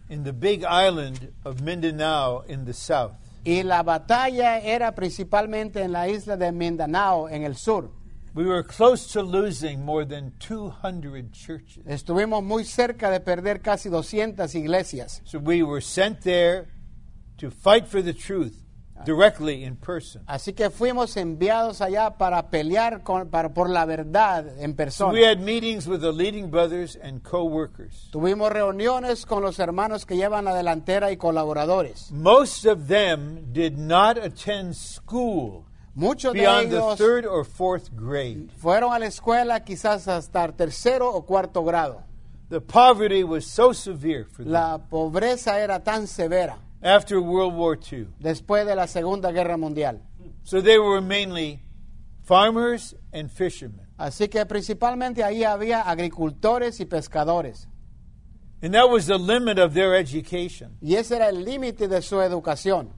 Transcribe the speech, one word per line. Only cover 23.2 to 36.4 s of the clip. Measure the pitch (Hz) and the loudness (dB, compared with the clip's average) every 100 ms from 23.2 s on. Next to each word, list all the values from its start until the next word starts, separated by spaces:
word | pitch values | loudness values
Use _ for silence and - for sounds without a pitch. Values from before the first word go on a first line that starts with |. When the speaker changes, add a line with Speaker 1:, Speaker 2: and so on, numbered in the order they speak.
| 175 | -2
Speaker 2:
para, | 165 160 | -2 0
por | 143 180 | 0 2
la | 175 | 2
verdad | 160 160 156 185 214 175 151 135 | 0 -2 0 4 4 2 -4 -8
en | 147 | -6
Speaker 1:
So | 143 | -4
Speaker 2:
persona. | 147 - 196 | -4 0 2
Speaker 1:
we | 220 226 | 6 6
had | 202 | 6
meetings | 196 226 226 214 156 | 0 -2 -2 -4 -4
with | 180 | -2
the | 165 | -2
leading | 156 190 214 190 | 0 -2 -2 -2
brothers | 160 170 175 175 - | 2 2 0 -8 -12
and | 143 131 | -14 -14
co-workers. | - 175 170 156 147 - 98 - - | -6 -2 -2 -2 -4 -8 -16 -16 -12
Speaker 2:
Tuvimos | 156 165 208 214 | -2 0 2 0
reuniones | 208 202 190 226 254 247 233 - | 2 0 0 0 0 -2 -4 -2
con | 208 | -2
los | 196 180 | -2 -2
hermanos | 175 180 214 214 - | -2 -2 -2 -4 -4
que | 180 | -2
llevan | 196 208 196 | 0 0 0
la | |
delantera | 180 175 160 156 190 202 | 0 0 -2 0 0 0
y | 185 | 0
colaboradores. | 170 160 156 147 151 185 147 - - | 0 0 0 -2 2 2 0 -6 -12
Speaker 1:
Most | 147 165 240 277 - 214 | 2 8 8 8 2 2
of | 202 143 | 2 4
them | 202 196 156 143 160 156 | 4 4 0 -4 -12 -6
did | 135 165 143 | -2 -2 -2
not | 156 175 208 233 | 2 6 6 4
attend | 202 - - 202 185 | -4 -8 -6 -4 -6
school | 165 - - - 233 247 185 120 90 78 - - | -10 -14 -16 -8 -4 -2 -2 -4 -10 -18 -20 -16
Speaker 2:
Muchos | 135 180 294 269 | -2 0 0 0
de | 220 | 4